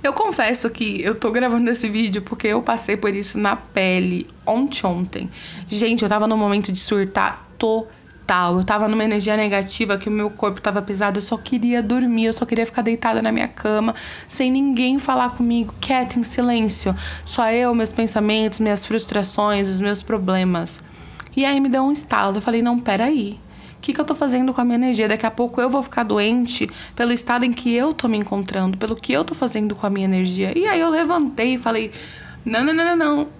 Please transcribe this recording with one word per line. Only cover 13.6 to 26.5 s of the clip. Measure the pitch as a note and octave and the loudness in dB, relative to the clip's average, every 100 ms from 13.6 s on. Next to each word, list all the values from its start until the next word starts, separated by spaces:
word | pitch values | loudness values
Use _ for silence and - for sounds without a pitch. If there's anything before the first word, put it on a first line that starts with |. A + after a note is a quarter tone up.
| G#3+ G#3+ A3+ A3+ - - - | 0 0 0 -4 -10 -14 -12
sem | - B3+ | -2 2
ninguém | C4 C#4 B3 B3+ C4+ | 2 2 2 2 2
falar | - C4 B3 | 2 2 0
comigo, | B3 A#3+ A#3 A3 - | 0 0 2 0 -6
quieta, | - C4 B3 A#3+ | 0 0 2 0
em | |
silêncio. | A3+ - B3 A#3+ A3 F#3+ F#3+ F#3 - - | -2 0 2 2 2 0 -2 -2 -6 -10
Só | - - A3+ | -8 0 2
eu, | A#3 B3 A#3 | 4 4 2
meus | A3 | 0
pensamentos, | A3+ A3+ A3+ G#3 A3 A3 G#3+ | 0 0 2 2 4 2 2
minhas | G#3+ G3+ | 0 0
frustrações, | - A3+ A3+ G#3 F#3+ - G#3 G3+ G3 | 0 -2 0 -2 -2 0 0 2 0
os | F#3 | 0
meus | G3+ G3+ | 0 -2
problemas. | - A3 F#3 F#3 F#3 F3 E3+ - - - - - - - | -2 -2 0 2 2 0 -2 -10 -18 -20 -20 -18 -8 0
E | |
aí | C4+ C#4 | 2 2
me | C4+ | 2
deu | C4 | 2
um | C4+ | 2
estalo, | D4 - G#3+ G3 G3 | 0 0 0 2 0
eu | |
falei, | G3+ A#3 | 0 2
"Não, | A#3+ A#3+ | 2 0
peraí. | A#3+ G3 A#3 D4+ G3+ G#3 - - - - | 0 0 2 0 -2 -8 -16 -20 -20 -10
O | |
que | - | -6
que | C4+ | -4
eu | D4+ | -2
tô | |
fazendo | D4+ C#4+ B3+ C4 | 0 0 2 2
com | B3+ | 2
a | |
minha | A#3+ A#3+ | 2 2
energia? | B3+ A3+ G#3+ | 2 2 2
Daqui | G#3+ A3+ | 2 -2
a | |
pouco | A3 A#3+ A#3+ | -2 -2 0
eu | B3 | 0
vou | C4+ | 0
ficar | B3 - | -2 -4
doente | A3 G#3 G#3 A#3+ A#3+ | 0 2 2 2 0